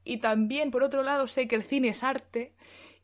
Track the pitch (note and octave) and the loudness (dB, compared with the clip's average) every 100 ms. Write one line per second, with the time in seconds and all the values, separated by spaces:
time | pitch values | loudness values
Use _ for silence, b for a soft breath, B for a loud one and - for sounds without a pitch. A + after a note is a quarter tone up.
0 | - A#3 A3+ G#3+ G#3+ C#4 D4+ B3 C4+ C4+ | -8 -2 2 2 2 0 0 2 2 2
1 | C4+ C#4+ B3+ - A#3+ A3 G#3 A3+ B3 G3+ | 0 0 0 -2 0 -2 0 0 0 0
2 | B3+ - - A#3 B3+ _ B B B B | -2 -4 -6 -8 -8 _ B B B B